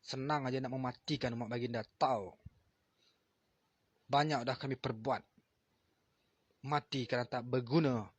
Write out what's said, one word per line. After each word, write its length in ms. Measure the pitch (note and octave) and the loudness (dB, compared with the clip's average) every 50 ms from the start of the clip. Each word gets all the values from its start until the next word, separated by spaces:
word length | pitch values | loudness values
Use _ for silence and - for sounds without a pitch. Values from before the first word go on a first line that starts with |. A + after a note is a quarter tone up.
| _ | _
Senang 480 | - - C3 C3 C#3+ D3+ D3 C3+ C3 | -8 -6 -4 0 0 0 0 2 0
aja 80 | B2+ C3 | -2 -2
nak 160 | C3 B2+ B2+ | -2 -4 -4
mematikan 560 | C3 C3 B2 B2 - _ - D#3 C3 - B2 A#2+ A#2 | -2 -4 -4 -6 -6 _ -4 -4 -2 -2 -2 -2 -2
umat 80 | A#2+ | -4
baginda, 400 | G#2+ A#2+ A#2+ A#2+ B2 B2 A#2 G#2+ - _ _ - | -4 -2 -2 -2 -2 -4 -4 -6 -6 _ _ 2
tahu. 320 | C#3 C3 A2 G2 F2+ - _ _ - _ _ _ _ _ _ _ _ _ _ _ _ _ _ _ _ _ _ _ _ _ _ _ _ _ _ _ _ _ _ _ _ | 2 2 0 -2 -6 -12 _ _ -20 _ _ _ _ _ _ _ _ _ _ _ _ _ _ _ _ _ _ _ _ _ _ _ _ _ _ _ _ _ _ _ _
Banyak 320 | C#3 C#3+ D3 D#3 D3+ C3 A#2+ | 4 4 4 4 2 0 2
dah 160 | B2+ B2+ - | 0 -2 -2
kami 160 | - C3+ C3+ | -2 -4 -4
perbuat. 480 | - - C3 A#2+ A2 A2 B2+ B2+ - - _ _ _ _ _ _ _ _ _ _ _ _ _ _ _ _ _ _ _ _ _ _ _ _ _ _ _ - | -4 -4 -4 -4 -2 0 0 0 0 -2 _ _ _ _ _ _ _ _ _ _ _ _ _ _ _ _ _ _ _ _ _ _ _ _ _ _ _ -6
Mati 400 | C3+ D3 D3 - _ - C#3 B2 | 0 0 0 0 _ -2 -2 0
kerana 240 | A2+ - B2 B2 A#2+ | 0 0 0 0 0
tak 160 | - B2 A#2+ | -2 -4 -2
berguna 640 | B2 B2 C3 B2 A2+ C3 E3 D#3+ C#3 B2+ A#2 G#2 G2 - | 0 0 0 0 4 4 4 6 6 2 2 -2 -6 -14